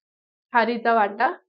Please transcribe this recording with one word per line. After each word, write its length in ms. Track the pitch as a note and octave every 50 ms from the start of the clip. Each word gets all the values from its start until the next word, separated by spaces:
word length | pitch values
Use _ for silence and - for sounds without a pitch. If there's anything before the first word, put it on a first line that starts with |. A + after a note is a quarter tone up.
| _ _ _ _ _ _ _ _ _ _ -
खारीचा 400 | A#3 A3 A3+ A#3+ A3+ A#3 A#3 A3+
वाटा 400 | A3+ G#3 G3+ G3+ G#3+ B3 E4 F4+ - _